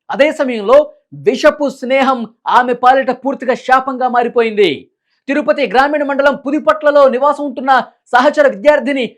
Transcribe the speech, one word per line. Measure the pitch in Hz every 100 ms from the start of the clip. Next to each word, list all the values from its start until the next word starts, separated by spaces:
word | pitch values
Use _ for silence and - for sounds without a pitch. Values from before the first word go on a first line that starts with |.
| -
అదే | 202 294
సమయంలో | 311 269 233 202 269 294 - _ 147
విషపు | 147 247 302 302 285
స్నేహం | - 240 269 269 254 220 _ -
ఆమె | 208 247
పాలిట | 240 247 269 254
పూర్తిగా | 247 262 277 254 233
శాపంగా | - 262 262 254 254
మారిపోయింది. | 240 240 240 226 208 190 131 - _ _ _ -
తిరుపతి | 277 285 302 247
గ్రామీణ | 208 285 294
మండలం | 277 277 277 277
పుదిపట్లలో | 269 294 294 302 294 294 269
నివాసం | 240 285 294 294
ఉంటున్న | 254 262 262 - _ _
సహచర | 247 294 302 285
విద్యార్థిని | 196 240 294 240 277 226